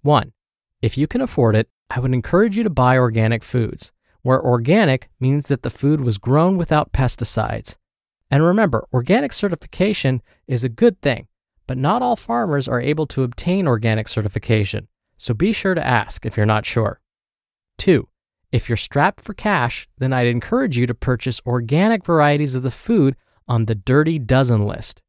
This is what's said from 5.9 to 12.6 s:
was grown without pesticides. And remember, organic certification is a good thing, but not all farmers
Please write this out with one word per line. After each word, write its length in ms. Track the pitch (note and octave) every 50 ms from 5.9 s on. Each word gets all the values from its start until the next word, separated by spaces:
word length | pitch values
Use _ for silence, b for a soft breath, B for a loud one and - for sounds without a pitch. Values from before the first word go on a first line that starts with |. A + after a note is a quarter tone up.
| D3+ D#3
was 180 | C3+ A#2+ A2 G2
grown 380 | _ - C3 D3 E3 F3+ G3
without 360 | F#3 E3+ - D#3 D3+ D3 - -
pesticides. 840 | - C3+ A#2+ - - - - - - - - - - - - - _ _ _ _ _ _ _ _ _ _ _
And 120 | - C#3 D#3
remember, 440 | E3+ F3+ G#3 A3+ F3+ B2+ A2 - - -
organic 400 | B2+ A#2+ - F3+ A#3 C#4+ - -
certification 880 | - - G3+ F3+ - - - - - F3+ G#3 G#3 - - C#3 C3 B2 - _ _ _ _
is 180 | - C#3 A#2+ A#2
a 40 | C3
good 320 | A2+ - A3 A#3+ F#3+ _ -
thing, 240 | D3 B2+ - - _ _ _ _ _ _ _ _
but 100 | - C3+
not 260 | B2+ C3 D3 G3 A#3+ B3+
all 140 | B3 B3
farmers 520 | - - - A#3+ A#3+ A#3 F#3+ D3 C#3+